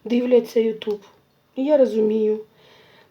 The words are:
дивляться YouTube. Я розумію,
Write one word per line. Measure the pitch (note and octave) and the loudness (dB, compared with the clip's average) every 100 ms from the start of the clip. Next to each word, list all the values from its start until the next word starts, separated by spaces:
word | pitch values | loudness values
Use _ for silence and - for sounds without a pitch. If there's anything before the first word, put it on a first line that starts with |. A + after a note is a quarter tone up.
дивляться | A3 A#3+ B3 B3 A#3 A#3 | -4 -2 2 2 2 -2
YouTube. | A3 G#3+ G#3+ G#3 - _ _ _ _ - | -2 -4 -8 -8 -10 _ _ _ _ -6
Я | C#4 D4 | 0 2
розумію, | A#3+ G#3+ G#3+ A3 G#3+ G#3+ - _ _ _ _ _ _ | 2 2 0 0 0 -2 -8 _ _ _ _ _ _